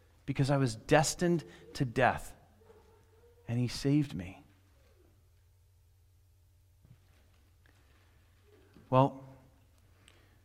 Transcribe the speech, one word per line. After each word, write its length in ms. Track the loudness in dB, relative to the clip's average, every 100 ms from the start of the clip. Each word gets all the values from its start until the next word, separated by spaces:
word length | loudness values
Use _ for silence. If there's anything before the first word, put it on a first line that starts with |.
| _ _ -6
because 240 | -2 0
I 60 | 2
was 180 | 0
destined 720 | -4 2 4 4 0 0 0 -4 -18 -12
to 100 | -6
death, 500 | -4 2 2 2 -6 -18 -20 _ -20 -20 -20 -20 _ _ -20 _ -8
and 140 | -4
He 80 | -4
saved 440 | -2 0 0 0
me. 280 | -6 -12 -16 -20 _ _ _ _ -20 _ _ _ _ _ _ _ _ _ _ _ _ _ _ _ _ _ _ -20 -20 _ _ _ _ _ _ _ _ _ _ _ _ _ _ _ -20 -20 -20 0
Well, 360 | 2 2 0 -18 -20 -20 _ _ _ _ _ -20 -20 _ _